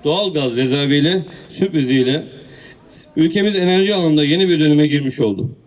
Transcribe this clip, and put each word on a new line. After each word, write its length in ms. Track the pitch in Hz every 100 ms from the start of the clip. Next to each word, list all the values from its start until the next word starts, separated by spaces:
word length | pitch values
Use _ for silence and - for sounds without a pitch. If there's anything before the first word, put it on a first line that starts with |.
doğal 300 | 147 175 202
gaz 240 | 151 131 117
rezerviyle, 640 | 131 143 143 143 147 185 - - -
sürpriziyle 720 | - 190 160 127 131 127 143 - - - - - - - - - -
ülkemiz 400 | 165 190 202 196
enerji 400 | 180 185 196 202
alanında 300 | 165 151 147
yeni 240 | 170 185
bir 100 | 170
döneme 280 | 151 147 151
girmiş 320 | 143 135 135
oldu. 320 | 113 95 135 -